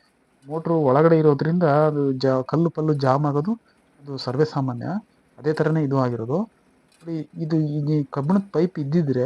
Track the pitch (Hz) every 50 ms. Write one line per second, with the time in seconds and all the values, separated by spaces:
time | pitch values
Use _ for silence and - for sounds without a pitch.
0 | _ _ _ _ _ _ _ _ _ 139 151 165 160 165 165 160 151 131 127 143
1 | 160 165 165 160 156 151 143 139 151 156 170 180 180 147 139 151 156 156 151 147
2 | 143 139 135 131 135 135 131 131 127 - - 156 170 165 - 160 156 156 151 139
3 | 135 131 131 143 147 147 139 147 151 202 233 - _ _ _ _ _ _ _ _
4 | 143 143 139 131 - 135 120 139 156 151 - 147 135 131 123 120 120 131 175 214
5 | - _ _ _ _ _ _ - - 151 156 - - 156 160 160 151 135 139 135
6 | 127 123 120 113 113 117 139 185 226 - _ _ _ _ _ _ _ _ _ _
7 | 160 165 165 156 147 - - 165 165 156 165 156 156 147 147 151 143 147 156 151
8 | 139 - - 143 139 151 190 202 196 - - 151 170 175 - 160 147 139 151 175
9 | 160 139 127 127 123